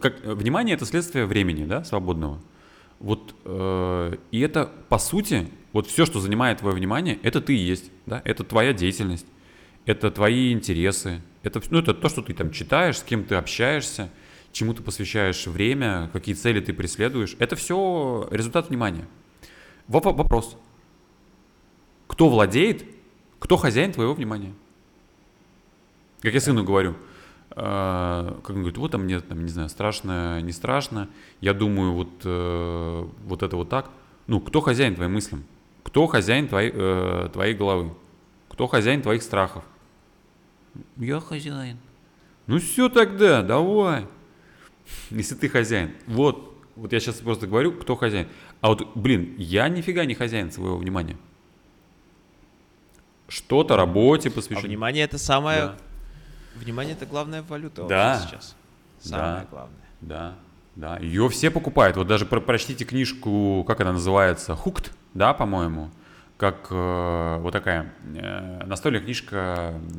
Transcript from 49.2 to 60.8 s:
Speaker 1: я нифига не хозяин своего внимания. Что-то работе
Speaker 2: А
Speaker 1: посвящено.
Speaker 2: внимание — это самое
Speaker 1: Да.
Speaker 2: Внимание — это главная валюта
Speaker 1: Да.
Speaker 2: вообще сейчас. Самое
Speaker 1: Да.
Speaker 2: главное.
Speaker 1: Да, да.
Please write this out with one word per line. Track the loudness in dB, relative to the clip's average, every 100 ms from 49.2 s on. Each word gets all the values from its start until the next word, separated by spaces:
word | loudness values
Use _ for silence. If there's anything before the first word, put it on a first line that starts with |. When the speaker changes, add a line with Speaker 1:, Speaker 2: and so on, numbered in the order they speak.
| 2 -6
Speaker 1:
я | 0 2 4
нифига | 0 -2 0 0
не | -2
хозяин | -2 -2 -4
своего | -6 -4 -4
внимания. | -2 -2 -4 -8 -14 _ _ _ _ _ _ _ _ _ _ _ _ _ _ _ _ _ _ _ -14
Что-то | -14 0 2 6 6
работе | 6 6 6 6 2
Speaker 2:
А |
Speaker 1:
посвящено. | -4 -6 -6 -6
Speaker 2:
внимание — | -4 -2 0 -2
это | -2
самое | 0 2 2 0
Speaker 1:
Да. | 0 -6 -16 -16 -16 -18 -20 -20 -20 -14
Speaker 2:
Внимание — | -8 -6 -6 -8
это | -8
главная | -6 -6 -8
валюта | -10 -10 -12 -10 -2
Speaker 1:
Да. | 2 2
Speaker 2:
вообще | 2 -4
сейчас. | -12 -18 -20 _ -20 _ -20
Самое | -10 -4 -4 -4
Speaker 1:
Да. | -8
Speaker 2:
главное. | -14 -16 -20 -20 -20
Speaker 1:
Да, | -14 -12 -12 -14 -20 -20 _
да. | -14